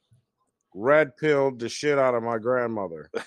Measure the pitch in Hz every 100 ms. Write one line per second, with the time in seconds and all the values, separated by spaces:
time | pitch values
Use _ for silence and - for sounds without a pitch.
0 | _ _ _ _ _ _ _ 92 117 151
1 | 147 - 156 143 135 120 113 - 147 143
2 | 131 120 117 117 110 127 120 107 95 80
3 | 73 -